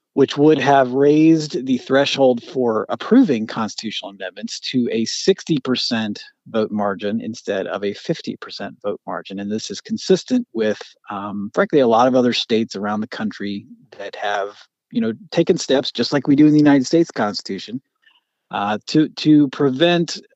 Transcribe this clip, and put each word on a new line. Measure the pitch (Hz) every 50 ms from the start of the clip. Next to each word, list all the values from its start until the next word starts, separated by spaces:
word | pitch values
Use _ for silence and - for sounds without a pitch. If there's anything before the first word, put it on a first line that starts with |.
| _ _ -
which | 139 135 - - 143
would | 147 156 156 139
have | 127 135 143 135 131 123 127
raised | 135 139 147 151 156 156 160 160 160 151 147 180 151 127
the | 131 127 120
threshold | - - 131 139 143 139 - 139 135 127 123 117 -
for | - - 135 123 117 110 110 - -
approving | 92 - - - 220 262 269 175 127 110 110 117
constitutional | - 120 110 101 - - - 107 - - - 98
amendments | 98 95 98 92 92 104 107 117 - -
to | - - - 127 120 113
a | 107 113 113
sixty | - - - - - 190 - - - 165 135
percent | - 131 123 113 - - 120 113 110 104 104 - - - _ _ _ -
vote | 113 113 107 -
margin | 104 104 101 101 98 92 104 101 104 113
instead | - 113 110 - - - 101 95 95
of | - 87 98 101
a | 101 104
fifty | - - - 160 - - 123 - -
percent | - - - - 101 95 - _ -
vote | 101 107 - _ 90
margin. | 90 87 85 - 98 98
And | 101 101
this | 104 110 - -
is | 104 -
consistent | - - 110 104 - - 185 - - - 254 254 240 _ -
with, | 113 110 107 101 - - - _ _ _ -
um, | 104 98 101 104 101 104 101 110 -
frankly, | - 202 - - 147
a | 131 113
lot | 117 110 123 131
of | 127
other | 131 123 123 110
states | - - - 117 110 113 - -
around | 98 101 104 107 107
the | 107 -
country | - - 117 101 - - 101 101 101 104 113 - - - _ _ - -
that | 101 98 -
have, | - - 104 104 101 98 101 101 - - _ _ _ _ _
you | - 117
know, | 113 110 110 - - -
taken | - 170 170 - 180 -
steps, | - - 131 135 135 -
just | - - - - 147
like | 143 - -
we | 143
do | 139 151
in | 151
the | 151 151
United | 147 147 143 139 127
States | - - 165 170 -
Constitution, | - - 110 104 101 - - - - 92 - - 110 135 _ _ _ _ _ _ _ _ _ _ _ _ _ -
uh, | 95 101 101 104 107 104 -
to, | - - 156 156 120
to | - - - 156 151 147 147 131
prevent | - - 147 135 131 131 170 175 175 170 175 - - - - _ _